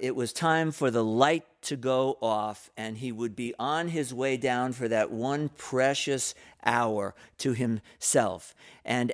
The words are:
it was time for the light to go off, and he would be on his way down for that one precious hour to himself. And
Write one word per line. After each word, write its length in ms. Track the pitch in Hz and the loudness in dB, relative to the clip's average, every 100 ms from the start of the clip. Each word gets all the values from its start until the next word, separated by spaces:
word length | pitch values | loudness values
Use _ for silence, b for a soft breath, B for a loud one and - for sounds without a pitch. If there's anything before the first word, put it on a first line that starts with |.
it 160 | 127 127 | -2 -2
was 160 | 120 | -2
time 400 | - 165 160 160 | 0 2 2 2
for 180 | 147 135 | 2 2
the 140 | 117 | 2
light 400 | 113 117 139 165 - _ | 2 4 4 4 -4 _
to 160 | - 139 | -8 -4
go 400 | 131 131 135 - | 0 2 2 0
off, 480 | 113 107 107 104 - - | 0 0 -2 -8 -16 -12
and 180 | 110 110 | -10 -8
he 160 | 127 | -8
would 240 | 110 117 101 | -4 -6 -4
be 180 | 120 - | -8 -4
on 300 | 127 160 170 | -2 -2 -2
his 260 | 165 127 | -2 -2
way 240 | 123 135 131 | -2 -2 0
down 340 | 131 123 127 | 0 0 0
for 160 | 123 117 | -2 0
that 220 | 110 107 | 2 2
one 400 | 110 127 143 147 | 0 -2 -2 -4
precious 840 | - - 127 135 139 - 135 - B B B | -6 -4 2 2 2 0 -2 -2 B B B
hour 500 | 117 120 117 107 98 - B - | 2 2 2 0 -4 -8 B -4
to 160 | 139 | -2
himself. 1000 | 117 120 110 - - - 139 107 90 - - B B - | 0 0 -2 -6 -6 2 2 2 -2 -12 -20 B B -4
And 260 | 123 120 | 0 0